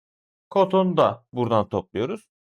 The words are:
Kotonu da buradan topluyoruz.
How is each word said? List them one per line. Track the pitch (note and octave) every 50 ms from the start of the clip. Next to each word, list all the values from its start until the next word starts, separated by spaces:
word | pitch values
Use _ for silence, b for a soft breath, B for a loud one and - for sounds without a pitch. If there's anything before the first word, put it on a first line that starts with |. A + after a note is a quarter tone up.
| _ _ _ _ _ _ _ _ _ _
Kotonu | - G3 F#3+ F#3+ F#3+ F#3+ F#3+ F#3 F3
da | D#3 C3 G2+ G2+ - _ _ -
buradan | B2 A#2+ A2+ A2+ A2 G2 -
topluyoruz. | - F#2+ - _ - G2+ A2+ D3+ G#3+ G#3+ _ _ _ _ _ _